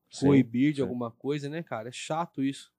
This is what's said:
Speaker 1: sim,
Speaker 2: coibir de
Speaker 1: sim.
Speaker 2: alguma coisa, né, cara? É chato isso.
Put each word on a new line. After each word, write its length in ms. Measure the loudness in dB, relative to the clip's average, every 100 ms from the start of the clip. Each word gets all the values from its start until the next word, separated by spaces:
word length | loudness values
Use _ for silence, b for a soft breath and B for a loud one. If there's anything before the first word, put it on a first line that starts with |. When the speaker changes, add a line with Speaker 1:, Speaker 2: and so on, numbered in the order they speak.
| _
Speaker 1:
sim, 160 | 0 6
Speaker 2:
coibir 460 | 6 6 2 2
de 60 | 2
Speaker 1:
sim. 40 |
Speaker 2:
alguma 300 | -2 -2 -6
coisa, 360 | -6 -6 -4 -6
né, 140 | -8
cara? 280 | -8 -10 -10
É 20 |
chato 500 | -12 -6 -4 -4 -2
isso. 300 | -2 -4 -14